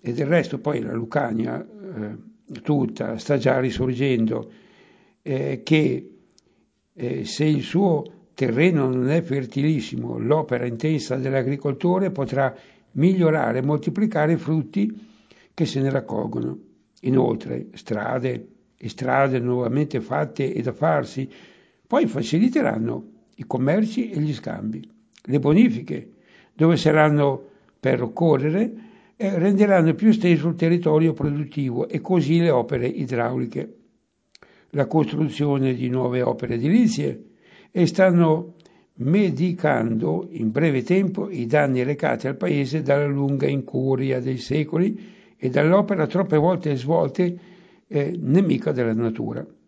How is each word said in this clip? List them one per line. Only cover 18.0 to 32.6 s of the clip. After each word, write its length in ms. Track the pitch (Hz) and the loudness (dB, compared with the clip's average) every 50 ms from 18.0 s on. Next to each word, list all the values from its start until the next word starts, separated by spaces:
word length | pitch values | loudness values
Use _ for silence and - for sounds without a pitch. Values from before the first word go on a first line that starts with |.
| 104 113 123 131 123 131 123 117 - - _ _ _ _ _ | -4 -4 -4 -2 -2 -4 -6 -6 -10 -16 _ _ _ _ _
e 120 | _ - 113 | _ -14 -14
strade 480 | - - 127 127 127 135 139 135 131 127 | -10 -6 -2 0 2 2 2 2 2 -2
nuovamente 600 | 120 123 123 123 123 113 120 143 151 147 - 123 | 0 0 -2 0 -2 0 0 0 -2 -2 -2 -6
fatte 520 | 110 - 127 147 151 - - - 139 131 | -4 -2 -2 -2 -2 -4 -4 -4 -4 -4
e 80 | - 147 | -4 -4
da 120 | 120 127 123 | -4 -4 -4
farsi, 520 | - 151 165 160 147 131 - - 135 135 131 - - - - - _ _ _ _ _ _ | 0 0 2 2 0 -2 -4 -8 -8 -8 -10 -12 -20 -20 -20 -20 _ _ _ _ _ _
poi 200 | _ 233 285 220 | _ 0 0 0
faciliteranno 1000 | - - 127 117 - 156 165 220 254 - 311 254 135 110 110 110 117 120 - - - - _ _ _ _ | 0 -2 -4 -2 0 2 2 2 4 2 2 0 0 0 -2 -2 -4 -4 -6 -8 -14 -20 _ _ _ _
i 80 | - - | -18 -8
commerci 640 | - - 123 127 139 165 208 220 220 - - 233 220 | -6 -2 0 2 2 4 2 2 0 0 -4 -4 -4
e 100 | 202 156 | -2 -2
gli 140 | 151 151 139 | -2 -2 -4
scambi. 520 | 110 - - - - 101 110 113 - - - _ _ _ _ _ _ | -6 -6 -10 -8 -6 -6 -6 -8 -8 -12 -16 _ _ _ _ _ _
Le 160 | _ - 127 143 | _ -2 -2 2
bonifiche, 720 | 123 143 156 196 247 247 220 - - - - - - - - _ _ _ _ - _ _ | 2 4 6 6 6 4 2 -2 -6 -8 -10 -10 -10 -14 -20 _ _ _ _ -20 _ _
dove 240 | _ - 151 165 170 | _ 2 4 4 4
saranno 760 | 131 - 156 151 156 151 151 151 147 143 139 135 131 - - - _ _ _ _ _ - | 4 4 4 6 6 6 6 6 4 2 2 0 -2 -8 -18 -20 _ _ _ _ _ 0
per 160 | 131 131 120 | 0 0 0
occorrere, 720 | 123 113 - - 175 165 143 131 135 151 160 196 226 - - - - - - - _ _ _ | -2 -4 -2 0 2 4 4 2 2 0 0 0 -2 -2 -6 -12 -20 -20 -20 -20 _ _ _
eh, 240 | _ 226 196 196 170 | _ -4 -2 0 2
renderanno 540 | 165 202 202 190 208 202 196 180 160 160 | 2 2 4 4 4 6 6 6 6 4
più 160 | 156 160 208 220 | 2 4 4 4
esteso 400 | 220 220 180 180 170 147 143 170 | 4 6 4 4 4 4 2 -2
il 60 | 170 | -2
territorio 580 | 175 170 165 175 175 175 160 151 156 165 160 | 0 2 2 2 2 2 2 4 4 4 2
produttivo 720 | 156 - 139 151 143 147 151 - - 147 139 131 117 120 - | 2 0 -2 -2 -2 -2 -6 -6 -6 -4 -4 -4 -2 -4 -4
e 140 | - - 139 | -4 -4 -8
così 400 | - - 185 175 143 139 165 170 | -2 0 0 2 2 4 2 4
le 80 | 170 170 | 4 4
opere 380 | 139 123 | 2 2